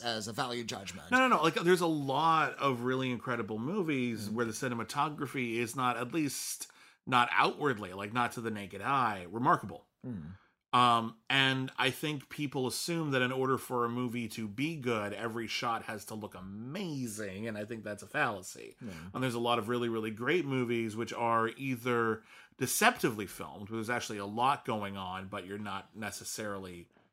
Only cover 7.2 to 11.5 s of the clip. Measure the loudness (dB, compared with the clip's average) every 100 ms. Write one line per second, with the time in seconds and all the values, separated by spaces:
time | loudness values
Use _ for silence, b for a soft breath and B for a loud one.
7.2 | 6 6 4 4 0 0 -4 -6 -4 0
8.2 | 0 -2 -4 -4 -6 -6 0 2 2 0
9.2 | -6 0 4 4 0 -12 -16 _ -10 -10
10.2 | -10 -14 B B _ 4 6 6 2 -6
11.2 | 0 4 6